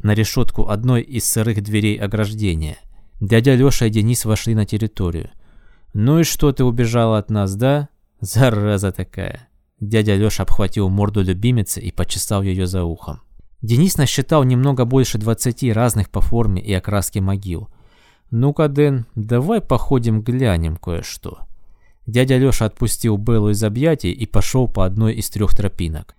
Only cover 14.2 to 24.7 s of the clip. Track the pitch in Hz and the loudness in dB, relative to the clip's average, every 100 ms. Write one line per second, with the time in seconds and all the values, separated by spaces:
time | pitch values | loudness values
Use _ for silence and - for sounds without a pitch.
14.2 | 135 156 131 123 135 131 120 131 127 110 | 0 2 4 2 2 0 2 2 0 -2
15.2 | 107 113 131 113 127 107 120 107 98 104 | -2 -2 -4 -4 -2 0 0 0 -2 0
16.2 | - 117 110 92 104 95 - 101 90 104 | 2 4 2 0 -2 -4 -2 -4 -4 -4
17.2 | 95 98 95 82 104 - _ _ _ _ | -2 -4 -6 -10 -10 -18 _ _ _ _
18.2 | - 117 135 143 151 143 147 135 117 - | -6 -2 0 2 0 2 2 2 -4 -8
19.2 | 107 120 147 226 - 131 - 135 117 110 | -2 0 0 -2 0 -2 2 0 2 -2
20.2 | 107 123 127 87 80 80 - 85 - - | -2 -2 0 0 -2 -6 -8 -8 -10 -14
21.2 | - - - - - - - _ - 110 | -14 -14 -14 -16 -20 -20 -20 _ -4 0
22.2 | 131 127 131 - 110 - 139 - 117 104 | 2 2 2 2 0 -2 -4 -2 -2 -2
23.2 | 107 113 104 104 107 110 156 151 - - | 0 2 2 0 -2 0 0 0 -2 -6
24.2 | 110 110 - 131 120 | 0 4 4 2 0